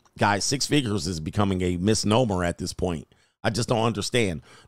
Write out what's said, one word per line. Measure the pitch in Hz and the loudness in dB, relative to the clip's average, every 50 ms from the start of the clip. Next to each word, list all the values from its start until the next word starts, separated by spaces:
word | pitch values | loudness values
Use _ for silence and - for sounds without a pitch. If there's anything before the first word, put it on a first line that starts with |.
| _ _ - - | _ _ -4 0
guys, | 113 104 104 101 92 | 2 2 2 2 0
six | - - 139 - | 0 -2 -2 -2
figures | - 135 147 135 117 101 104 73 | 0 0 0 0 0 -2 -2 -2
is | 87 95 80 | -4 -4 -4
becoming | 78 78 - 107 104 98 98 92 92 | -6 -4 -2 0 0 2 2 0 0
a | 90 90 87 | 0 0 0
misnomer | 87 104 110 104 - 101 104 117 131 113 98 90 87 | 2 2 2 2 2 2 4 4 4 2 0 0 0
at | 87 85 - | 0 -2 -4
this | 92 82 - | -6 -8 -6
point. | - - 90 87 76 71 - _ _ _ _ _ _ - | -4 -4 -4 -4 -4 -8 -12 _ _ _ _ _ _ -4
I | 110 | -4
just | 113 98 120 - | -2 -2 0 0
don't | 127 110 113 | 0 2 2
understand. | 120 110 101 95 - - 123 117 98 85 73 - - - - - | 0 0 -2 -4 -2 0 0 0 0 -2 -4 -8 -14 -20 -14 -6